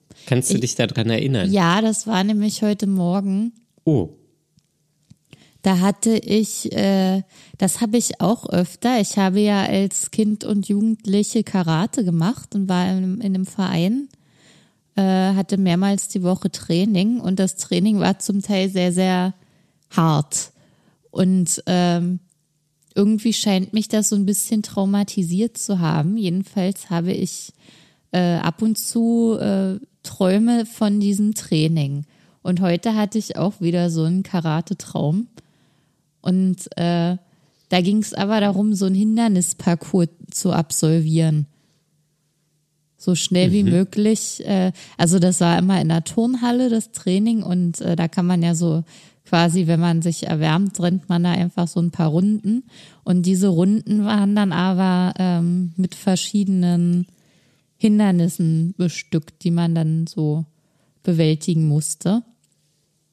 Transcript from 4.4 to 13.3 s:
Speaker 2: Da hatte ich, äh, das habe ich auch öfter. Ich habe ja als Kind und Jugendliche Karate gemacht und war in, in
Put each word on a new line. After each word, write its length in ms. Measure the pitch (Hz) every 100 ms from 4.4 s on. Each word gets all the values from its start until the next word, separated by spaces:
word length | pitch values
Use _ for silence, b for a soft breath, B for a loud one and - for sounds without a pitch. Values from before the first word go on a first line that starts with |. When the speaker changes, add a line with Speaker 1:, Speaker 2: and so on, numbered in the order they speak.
| _ _ _ _ _ _ _ _ _ b b _
Speaker 2:
Da 160 | 190 180
hatte 320 | 196 208 226 226
ich, 540 | - 214 208 - -
äh, 520 | - 196 196 190 190 190 B B -
das 240 | 190 -
habe 160 | 226 233
ich 240 | - -
auch 260 | 175 240 -
öfter. 540 | 180 180 - 240 247
Ich 160 | 202 -
habe 220 | 190 196
ja 220 | 208 202 190
als 460 | 190 196 - -
Kind 320 | - 214 208 -
und 220 | 202 190
Jugendliche 720 | 202 220 220 208 202 208 226
Karate 640 | 208 190 165 160 208 - 185
gemacht 500 | 170 170 269 - 202
und 140 | 196
war 200 | 180 185
in, 260 | 190 185 196
in 160 | 208